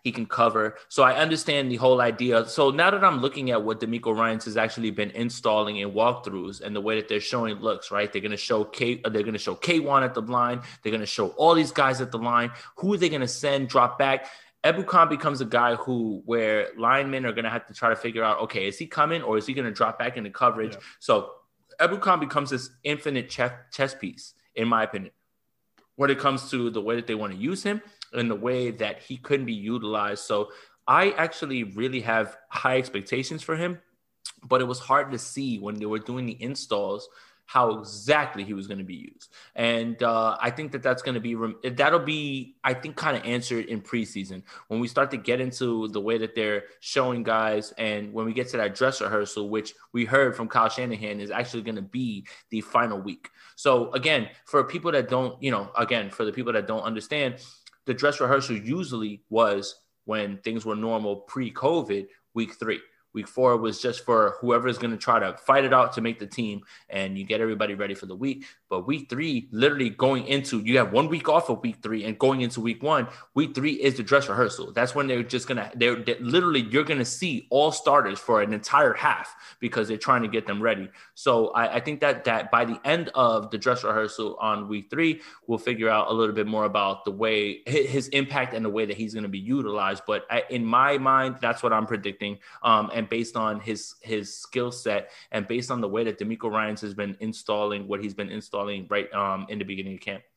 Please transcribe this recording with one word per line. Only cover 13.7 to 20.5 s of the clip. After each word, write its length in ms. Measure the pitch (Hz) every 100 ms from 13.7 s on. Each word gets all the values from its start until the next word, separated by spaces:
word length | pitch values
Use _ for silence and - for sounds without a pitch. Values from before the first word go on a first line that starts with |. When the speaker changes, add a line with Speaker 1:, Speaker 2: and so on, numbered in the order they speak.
| 135 123 -
Speaker 1:
back? 300 | 135 135 - - - _
Ebukam 480 | 151 165 185 180 165
becomes 300 | 147 156 135
a 60 | 113
guy 300 | 120 120 117
who, 460 | - 120 110 95 -
where 460 | 117 110 107 - 110
linemen 480 | 117 135 139 135 123
are 60 |
gonna 180 | 110 113
have 160 | 117 -
to 60 |
try 140 | 101 120
to 80 | 110
figure 300 | 120 113 110
out, 140 | 104
okay, 280 | 110 107 95
is 100 | -
he 80 | -
coming 360 | - 151 165
or 160 | 117 110
is 100 | 104
he 60 |
gonna 180 | 135 120
drop 260 | 101 113 -
back 200 | 123 123
into 120 | 104
coverage? 440 | - 123